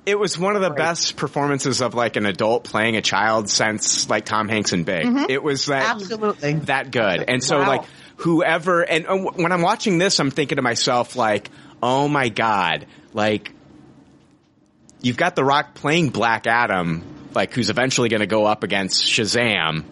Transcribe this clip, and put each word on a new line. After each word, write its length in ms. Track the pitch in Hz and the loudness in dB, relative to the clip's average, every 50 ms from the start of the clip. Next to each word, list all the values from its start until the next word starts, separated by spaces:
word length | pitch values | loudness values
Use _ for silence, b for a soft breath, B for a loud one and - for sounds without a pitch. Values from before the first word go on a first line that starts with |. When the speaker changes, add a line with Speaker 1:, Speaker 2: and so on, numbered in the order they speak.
| - | -2
Speaker 1:
it 100 | 196 202 | -2 0
was 180 | 208 208 175 - 160 | 0 0 -2 -2 -2
one 160 | 185 196 208 | -2 0 0
of 80 | 202 190 | 0 0
the 60 | 175 | 0
Speaker 2:
Great. 80 | 147 139 | 0 0
Speaker 1:
best 360 | 156 165 170 160 - - - | 0 0 0 -2 -4 -6 -4
performances 680 | - 160 143 - 147 143 143 143 135 - 139 120 - | -6 -6 -4 -2 -2 0 0 0 0 0 -2 -2 0
of, 120 | 127 117 98 | -2 -2 0
like, 220 | 120 120 110 - | 0 0 0 0
an 100 | 117 104 | 0 0
adult 380 | 101 90 - 113 110 117 - - | 0 0 0 2 2 2 0 -2
playing 320 | - - 107 110 117 113 | -2 0 0 2 2 0
a 60 | 104 92 | 0 0
child 480 | - - 95 104 113 110 110 107 98 | 0 0 2 2 2 2 2 0 0
since, 580 | - - 117 110 104 101 - - - - - - | 0 0 0 0 0 -2 -2 -2 -2 -2 0 0
like, 160 | 117 107 107 | -2 -2 -2
Tom 240 | - 110 107 107 101 | 0 -2 -2 0 0
Hanks 240 | 113 107 101 - 104 | 0 -2 0 0 -2
in 100 | 90 82 | -2 -2
Big. 220 | 98 95 82 80 | -2 -2 -2 0
Speaker 2:
Mm-hmm. 200 | 247 233 277 294 427 | 0 0 0 0 -2
Speaker 1:
It 140 | 131 139 131 | -2 -2 -2
was 240 | 151 139 131 - | -2 -2 -2 -2
that, 240 | 143 139 135 208 220 240 | -2 -2 0 0 -2 -2
Speaker 2:
Absolutely. 560 | 214 196 180 226 214 214 208 202 - 147 147 151 | -4 -6 -8 -6 -4 -2 -4 -4 -2 -2 -2 -2
Speaker 1:
that 360 | 156 143 - 135 135 123 131 | -2 -2 0 -2 -2 -2 -2
good. 340 | 117 123 110 98 87 82 - | -2 0 2 2 2 0 0
And 160 | - 127 127 131 | 0 -2 -2 0
so, 160 | - 165 143 | 0 0 2
Speaker 2:
Wow. 80 | 139 | 2
Speaker 1:
like, 160 | 131 135 127 - B B B B B B | 2 0 0 -2 B B B B B B
whoever, 680 | B - 165 170 156 131 151 160 180 156 185 175 170 | B 0 2 2 2 2 2 0 0 0 0 2 2
and, 240 | 175 - 160 160 175 | 2 2 0 -2 0
uh, 40 | - 190 | -2 -2
w-, 280 | 190 190 165 - 175 165 | -2 -2 -4 -4 -2 0
when 80 | 170 | 0
I'm 100 | 185 175 | 2 2
watching 380 | 170 185 226 226 - 220 175 165 | 2 0 0 0 0 0 2 2
this, 200 | 185 196 196 - | 2 2 2 2
I'm 120 | 151 135 | 0 0
thinking 240 | - - 147 - 156 | 0 -2 -2 -2 -2
to 80 | 139 127 | 0 0
myself, 520 | 120 117 - - 143 123 120 117 - - | 0 0 0 0 0 0 0 0 -2 -2
like, 360 | 127 117 110 104 104 - - B B B B B B 113 | 0 0 2 0 0 -4 -8 B B B B B B -2
"Oh 240 | 123 131 135 143 | 0 2 2 2
my 220 | 147 147 139 131 117 | 2 0 0 0 0
God, 580 | 101 - 113 113 107 98 90 82 80 78 - B B B B B - | 0 0 0 2 2 2 2 0 0 -2 -6 B B B B B -4
like, 380 | 110 104 107 107 101 - - - - - - - - - - - - - _ - _ _ _ _ _ _ _ _ _ _ _ _ _ _ - - - | -2 0 0 0 -2 -4 -10 -20 -20 -20 -20 -20 -20 -20 -20 -20 -20 -20 _ -20 _ _ _ _ _ _ _ _ _ _ _ _ _ _ -20 -14 -4
you've 160 | - 123 120 | -2 -2 0
got 180 | 147 170 180 175 | 2 0 0 2
The 80 | 165 135 | 2 2
Rock 320 | 139 139 147 147 - - | 4 4 2 0 -2 -8
playing 340 | - - 143 156 175 165 127 | -6 -2 2 2 2 2 2
Black 380 | - 104 113 117 113 107 - | 0 2 2 2 2 2 2
Adam, 560 | 113 113 120 120 104 98 92 87 85 82 82 - - - - - - - | 2 2 2 2 2 2 0 0 -2 -4 -4 -6 -14 -18 -20 -14 -4 -2
like, 180 | 117 98 - - | -2 -2 0 0
who's 160 | 127 110 101 | -2 0 0
eventually 400 | - - 127 131 - - 123 113 | 2 0 0 2 2 2 2 2
gonna 160 | 113 107 104 | 2 0 0
go 180 | 90 107 107 107 | 2 2 2 2
up 180 | 104 107 - 110 | 2 0 0 -2
against 400 | 92 101 98 98 95 - - - | -2 -2 -2 -2 -2 -2 -2 0
Shazam." 800 | - - 123 110 95 104 120 120 117 104 90 80 80 80 80 76 - | 0 0 0 0 0 0 0 2 2 2 2 0 0 -2 -4 -6 -8